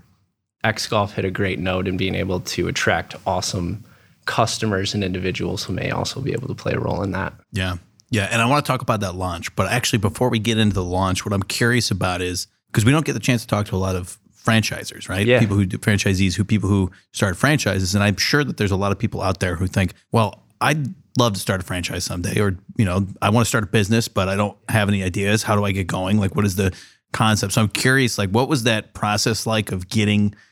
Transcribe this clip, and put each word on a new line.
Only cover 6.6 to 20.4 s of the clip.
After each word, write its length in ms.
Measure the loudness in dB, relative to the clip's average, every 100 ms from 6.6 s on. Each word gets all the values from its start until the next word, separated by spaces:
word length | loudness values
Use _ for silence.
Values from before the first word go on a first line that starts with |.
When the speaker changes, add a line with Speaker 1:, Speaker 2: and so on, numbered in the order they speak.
| -4
Speaker 1:
a 60 | -2
role 220 | -2 -2
in 80 | -2
that. 220 | -4 -6 -10 _
Speaker 2:
Yeah. 240 | -4 -4 -6 -10 _ _
Yeah. 180 | -2 0
And 100 | 0
I 40 | 2
wanna 160 | 2
talk 180 | 0 -2
about 180 | -2 -2
that 140 | -2 -4
launch, 400 | -4 -4 -4 -2
but 160 | 0
actually 280 | 0 0 0
before 300 | 0 0 0
we 100 | 2
get 180 | 2 4
into 160 | 4
the 100 | 2
launch, 400 | 0 0 0 0 -2
what 80 |
I'm 100 | -2
curious 480 | -2 0 2 2 2
about 300 | 0 0 -2
is, 260 | -2 -4 -8 _ _
'cause 120 | 2
we 80 | 6
don't 140 | 4 2
get 80 |
the 60 | -2
chance 220 | 0 0
to 60 | 0
talk 200 | -2 0
to 80 | -2
a 20 |
lot 180 | -2 -2
of 220 | -6 -14 _ _
franchisors, 640 | 2 4 2 -4 -10 -12 -6
right? 180 | 0 4
Speaker 1:
Yeah. 120 | 4
Speaker 2:
People 160 | 4 4
who 80 | 2
do 120 | 0
franchisees, 580 | 2 2 2 2 2 2
who, 80 |
people 260 | 0 0 2
who 200 | 2 2 -4 _
start 220 | -2 -2 2
franchises. 560 | 2 2 2 0 0 2
And 80 |
I'm 120 | 2 2
sure 260 | 0 0
that 140 | 0 -2
there's 140 | 0
a 40 | 0
lot 140 | 0
of 60 | 0
people 220 | -2 -2
out 180 | -2 -2
there 160 | -2 -2
who 120 | -2
think, 260 | 0 -2 -4 _
"Well, 320 | 0 0 -2